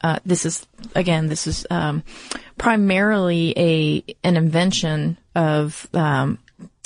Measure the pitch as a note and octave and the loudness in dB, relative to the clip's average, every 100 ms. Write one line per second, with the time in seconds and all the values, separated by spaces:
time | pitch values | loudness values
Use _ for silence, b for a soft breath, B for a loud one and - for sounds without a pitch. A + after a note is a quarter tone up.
0 | E3 D#3 - F3 E3 - - - - - | -2 -2 0 -2 -2 -6 -10 -18 -6 -2
1 | F3+ D#3+ D#3 D3+ - - - F3 D#3 D3 | 0 0 0 -2 -4 -6 -4 -2 -2 -4
2 | B B B B B - E4+ A3 G3 F#3 | B B B B B -4 0 2 4 4
3 | G#3 G#3+ F3+ E3+ E3 - E3+ D#3+ D3+ D3+ | 2 2 2 2 2 2 2 2 2 0
4 | - - F3+ E3+ D#3+ E3 F3+ F#3 E3 D#3 | -4 -4 0 2 2 2 2 0 -2 -2
5 | D3+ E3 _ F3+ D#3 D3+ D3+ - - - | -2 -4 _ -2 2 2 -2 -6 -6 -2
6 | D#3 C#3+ C3+ A#2 _ - - _ | 0 2 0 -4 _ -20 -20 _